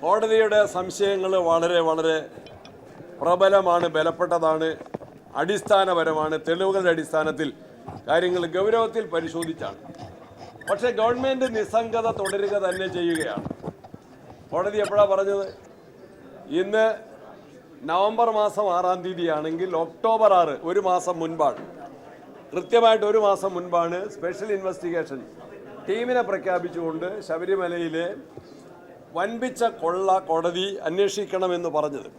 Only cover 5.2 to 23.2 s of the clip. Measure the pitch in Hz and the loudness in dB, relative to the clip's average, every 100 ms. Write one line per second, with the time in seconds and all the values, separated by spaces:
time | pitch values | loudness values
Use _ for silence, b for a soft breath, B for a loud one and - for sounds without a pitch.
5.2 | - - 165 202 - 202 190 170 160 156 | -12 -4 -2 -2 4 4 4 2 2 0
6.2 | 156 156 156 170 190 190 180 165 151 160 | 0 -2 -2 0 2 2 2 2 0 0
7.2 | 156 139 151 - - - - - - 156 | 0 -2 -4 -6 -18 -20 -16 -14 0 2
8.2 | 180 180 175 165 202 226 226 226 202 165 | 2 0 -2 0 2 2 0 -2 -4 -4
9.2 | 165 165 165 160 120 95 - - - - | -4 -6 -6 -8 -8 -12 -16 -18 -18 -18
10.2 | - - - - - 202 240 214 220 240 | -20 -20 -20 -16 -4 0 0 2 0 2
11.2 | 262 262 254 220 208 220 226 226 226 220 | 0 0 0 -2 0 -2 0 -2 -2 -2
12.2 | 196 196 202 202 190 185 190 170 170 165 | -2 -2 -2 0 -2 -2 -4 -2 0 0
13.2 | 143 101 101 - - - - - - - | -2 -4 -8 -10 -12 -14 -20 -20 -20 -20
14.2 | - - - 151 190 208 202 208 208 190 | -20 -20 -6 -2 -2 0 0 4 4 4
15.2 | 196 202 196 - - - - - - - | 0 -2 -4 -10 -20 -20 -20 -20 -20 -20
16.2 | - - - 156 190 214 220 214 - - | -20 -20 -6 -4 0 2 2 0 -10 -20
17.2 | - - - - - - 151 170 202 220 | -20 -20 -20 -20 -20 -16 -4 0 2 2
18.2 | 233 214 208 196 208 175 180 185 175 180 | 2 2 0 0 0 2 0 0 -4 -4
19.2 | 170 156 156 165 185 165 165 - 226 226 | -2 -2 -2 -4 -2 -2 -2 -2 0 4
20.2 | 220 190 165 135 160 185 190 180 175 170 | 6 6 4 0 -2 0 2 0 0 -4
21.2 | 160 165 147 117 - - - - - - | -4 0 0 0 -12 -16 -18 -18 -20 -20
22.2 | - - - 156 180 233 233 220 208 220 | -20 -20 -8 -8 2 6 6 6 4 4